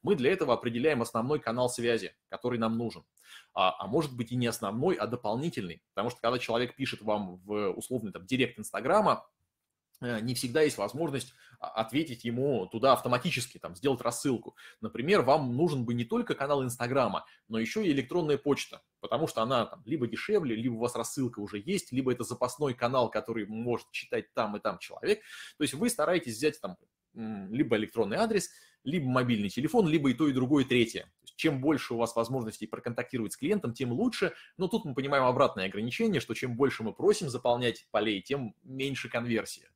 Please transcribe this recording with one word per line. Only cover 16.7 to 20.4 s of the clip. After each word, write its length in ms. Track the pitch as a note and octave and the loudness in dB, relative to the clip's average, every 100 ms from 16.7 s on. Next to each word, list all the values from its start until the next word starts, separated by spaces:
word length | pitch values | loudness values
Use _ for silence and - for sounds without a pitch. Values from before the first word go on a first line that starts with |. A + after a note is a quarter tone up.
| B2 A#2+ C3+ A#2 F2+ - - _ | -4 0 2 2 0 -8 -20 _
но 100 | A2+ | -4
еще 240 | A2+ G#3+ | -2 0
и 80 | G3+ | 2
электронная 480 | C#3 B2+ F3 D#3 C#3+ | 0 0 -2 2 0
почта, 420 | C#3+ C3+ - - _ _ | 2 0 -2 -12 _ _
потому 260 | - A#2+ D#3+ | -4 -2 -2
что 160 | - | 0
она, 240 | A2+ C3 G#2 | 2 2 0
там, 160 | - | -6
либо 220 | - D#3 A#2+ | -6 -2 -2
дешевле, 500 | G#2+ - G#3 | -4 0 0